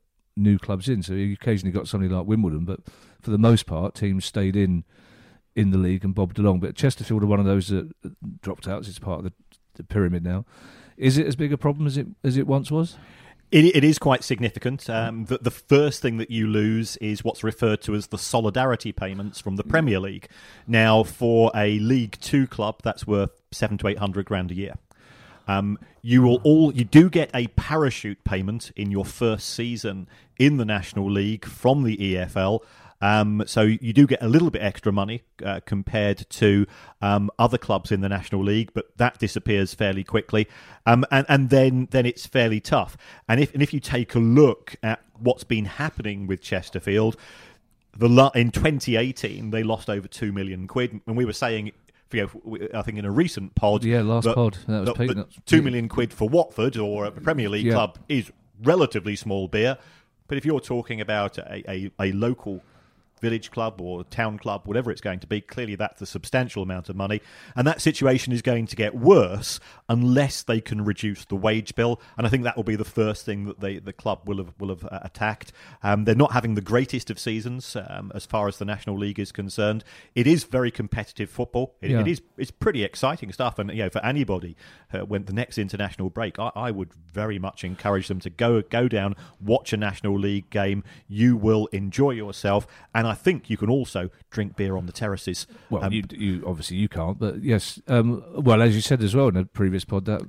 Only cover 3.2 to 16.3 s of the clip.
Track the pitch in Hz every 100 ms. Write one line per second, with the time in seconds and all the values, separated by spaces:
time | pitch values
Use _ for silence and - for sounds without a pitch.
3.2 | - 104 117 113 - 80 92 - 101 95
4.2 | - 107 95 101 95 87 - _ _ _
5.2 | _ _ _ - 101 95 92 92 98 95
6.2 | 90 104 104 90 87 - 139 - 113 110
7.2 | 104 101 98 98 92 95 - - 92 -
8.2 | - - 95 - 95 98 101 92 101 82
9.2 | 92 - _ _ _ - 85 107 90 87
10.2 | 87 92 - - - - - - 131 135
11.2 | 147 131 147 143 147 147 147 139 - -
12.2 | 135 131 - 135 139 156 170 - - -
13.2 | - _ - 156 170 165 147 147 147 127
14.2 | - 123 117 - 123 135 - 113 113 113
15.2 | 107 127 120 - - 139 147 - 127 113
16.2 | 110